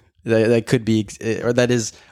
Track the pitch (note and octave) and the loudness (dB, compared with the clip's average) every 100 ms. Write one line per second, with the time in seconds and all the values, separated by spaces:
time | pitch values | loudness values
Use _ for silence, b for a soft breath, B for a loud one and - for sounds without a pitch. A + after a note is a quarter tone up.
0 | B _ - A2+ A2 A#2 A2+ B2+ A2 A2 | B _ 0 2 4 2 2 -2 0 -2
1 | G2+ - A2+ G#2+ A#2 B2 A#2+ B2 A2 B | -2 -8 -6 -4 -2 0 2 0 -2 B
2 | B | B